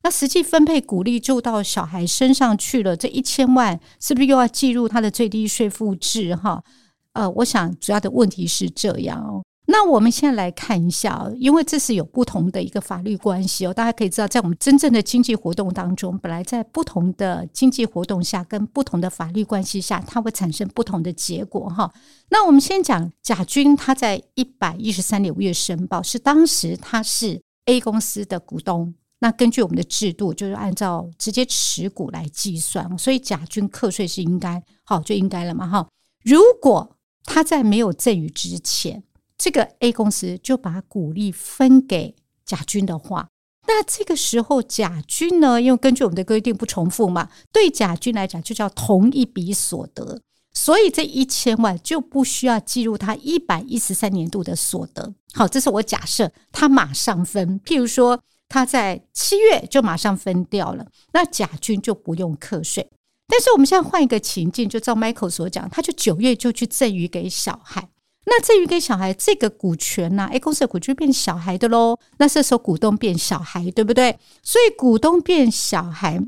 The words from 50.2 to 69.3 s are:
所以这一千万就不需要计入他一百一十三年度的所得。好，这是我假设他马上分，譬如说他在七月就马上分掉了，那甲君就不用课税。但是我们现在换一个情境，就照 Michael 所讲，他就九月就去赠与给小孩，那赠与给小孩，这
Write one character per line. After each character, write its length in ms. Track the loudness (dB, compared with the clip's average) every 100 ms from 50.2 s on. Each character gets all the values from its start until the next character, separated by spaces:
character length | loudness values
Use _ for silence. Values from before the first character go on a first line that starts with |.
| _ _ _
所 260 | -4 2 4
以 100 | 4
这 140 | 2
一 220 | -4 -2 -2
千 320 | 0 0 2
万 200 | 0 0
就 160 | -4 -6
不 240 | -2 -2
需 240 | 0 0 0
要 100 | 0
计 220 | -2 -4
入 140 | -2 -4
他 160 | -4 -6
一 220 | -2 -2
百 220 | 0 -4 -2
一 100 | -6
十 160 | -4
三 160 | -2 -2
年 160 | -2 -2
度 120 | -6
的 140 | -6 -4
所 320 | -4 -6 -8
得。 200 | -12 -14 -16 _
好， 120 | -2 0
这 140 | 2
是 100 | 0
我 140 | 0
假 220 | -2 -6 -4
设 260 | -2 -2 _ _
他 160 | 0 4
马 240 | 6 4
上 320 | -2 -2 -2 -2
分， 340 | -2 -2 -4
譬 180 | -2 0
如 80 | 0
说 320 | 2 2 2 _ _ _
他 180 | -2 0
在 380 | 0 -2 -4 _
七 240 | -6 0 4
月 300 | 6 4 2
就 120 | 2
马 160 | 2 0
上 180 | -2 -2
分 300 | -2 -2 -2
掉 280 | -4 -4
了， 140 | -8 -14 _ _
那 140 | 0 0
甲 240 | -2 -6 -6
君 220 | -4 -4
就 120 | -2
不 220 | -6 -6 -6
用 180 | -4 -6
课 260 | -8 -8
税。 260 | -6 -8 -8 _ _ _ _
但 100 | 2
是 100 | 6
我 60 | 6
们 80 | 6
现 120 | 4
在 80 | 2
换 160 | 2
一 60 | 2
个 100 | 2
情 320 | -2 -2 -2
境， 200 | -2 -4
就 100 | -2
照 160 | -2 0
Michael 340 | -2 -2 -6
所 200 | -4 -6
讲， 200 | -6 -6
他 120 | -6
就 100 | -4
九 240 | -2 0 2
月 120 | 2
就 200 | 2 -2
去 120 | -2 -4
赠 300 | 0 0 0
与 100 | -4
给 200 | -6 -6
小 320 | -6 -6 -8
孩， 260 | -10 -12 -12 _ _ _ 0
那 140 | 2
赠 220 | 6 4
与 60 | 4
给 120 | 0
小 160 | 0 -2
孩， 160 | -2 -2
这 180 | 0